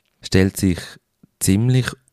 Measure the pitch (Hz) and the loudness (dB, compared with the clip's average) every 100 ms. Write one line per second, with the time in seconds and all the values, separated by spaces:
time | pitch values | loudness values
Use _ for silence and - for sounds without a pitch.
0 | _ _ - 95 95 - 95 85 - - | _ _ -4 0 0 0 -2 -2 -8 -20
1 | _ _ _ - - 98 120 127 120 - | _ _ _ -6 0 2 2 0 0 -8
2 | _ | _